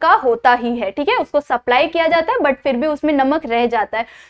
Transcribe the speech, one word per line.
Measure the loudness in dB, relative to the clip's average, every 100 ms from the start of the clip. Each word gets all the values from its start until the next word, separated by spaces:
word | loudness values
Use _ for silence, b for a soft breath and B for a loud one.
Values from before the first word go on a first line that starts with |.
का | 2
होता | 2 2 2 2
ही | 2 0 -4
है, | -6
ठीक | -4 0
है? | 0
उसको | 0 -4
सप्लाई | -2 -4 0 2 2
किया | 0 2
जाता | 0 0
है, | 0
but | 0
फिर | 0 -2 -2
भी | -2
उसमें | -2 0
नमक | 0 0 0 -2
रह | 0 0
जाता | 0 -2 -6
है। | -8 B